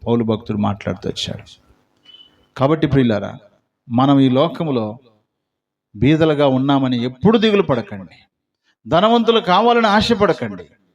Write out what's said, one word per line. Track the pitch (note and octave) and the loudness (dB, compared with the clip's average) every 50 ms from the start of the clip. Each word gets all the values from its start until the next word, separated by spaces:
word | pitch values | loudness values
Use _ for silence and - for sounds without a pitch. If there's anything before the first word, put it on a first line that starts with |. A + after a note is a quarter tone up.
| - A#2 | -4 -2
పౌలు | A#2 A#2+ A2+ | -2 -2 0
భక్తుడు | A2+ A2 G#2+ - - G#2+ G#2 | -2 -4 -4 -6 -8 -6 -4
మాట్లాడుతూ | G#2 G2+ G2+ G2+ - G#2 F#2 - - - | -4 -4 -4 -6 -6 -8 -8 -8 -8 -10
వచ్చాడు. | - - - - - - - - - _ _ _ _ _ _ _ _ _ _ _ - - - _ _ _ _ _ - - | -10 -10 -10 -12 -12 -14 -16 -20 -20 _ _ _ _ _ _ _ _ _ _ _ -20 -20 -20 _ _ _ _ _ -6 -2
కాబట్టి | C3 C#3+ D#3+ D#3 D#3 C#3+ | 0 0 0 0 0 0
ప్రియులారా, | C3 C#3 B2+ A#2 G#2+ G2+ G2 G2+ A2+ C3 _ _ _ _ _ _ _ _ _ - | 2 2 2 2 0 -2 -4 -8 -12 -16 _ _ _ _ _ _ _ _ _ -4
మనం | A#2 A#2+ C3+ C#3+ C#3+ - | 0 2 4 4 4 4
ఈ | C3+ C3 | 4 4
లోకములో | B2 C3 D#3 E3+ E3 - E3+ D#3 C3 A#2 A2 G#2+ A2 - _ _ _ _ _ _ _ _ _ _ _ _ _ _ _ _ _ _ - | 2 2 0 0 -2 -6 -6 -4 -4 -4 -4 -6 -10 -14 _ _ _ _ _ _ _ _ _ _ _ _ _ _ _ _ _ _ -6
బీదలుగా | G2+ A2+ C#3 D#3+ D3+ E3 D#3+ D3+ C#3 D3 C#3 | -2 2 2 2 4 2 2 2 2 2 2
ఉన్నామని | C3 B2+ C3+ C#3+ C#3 C3+ C3+ B2+ B2+ A#2+ A#2 | 2 0 0 0 0 0 0 -2 -2 -2 -4
ఎప్పుడు | B2+ B2+ - - G3+ A3+ A3+ | -6 -6 -2 0 2 2 2
దిగులు | G#3 A3 G3+ G3 | 2 2 2 0
పడకండి, | F3 D3+ C#3 A#2 G#2+ - G#2 G2 F#2 E2 - _ _ _ _ _ _ _ _ _ _ _ _ _ - A2+ | 0 0 -2 -4 -4 -8 -12 -16 -18 -18 -20 _ _ _ _ _ _ _ _ _ _ _ _ _ -8 -2
ధనవంతులు | D3+ F3 G3+ A3+ A#3 A#3+ A3+ A3+ A3+ A3 | 0 2 2 2 2 2 2 2 0 0
కావాలని | - F3+ F3+ G3 A3+ A#3+ A#3+ A#3 A#3 G#3 | 2 2 2 2 4 2 2 2 2 2
ఆశపడకండి. | G3 A3 G#3+ - A#3 F#3+ G#3 F3+ D#3 - B2 G#2+ G2 F2+ F2 - _ _ _ _ _ | 2 2 2 0 0 0 2 0 0 -2 -4 -10 -10 -12 -16 -20 _ _ _ _ _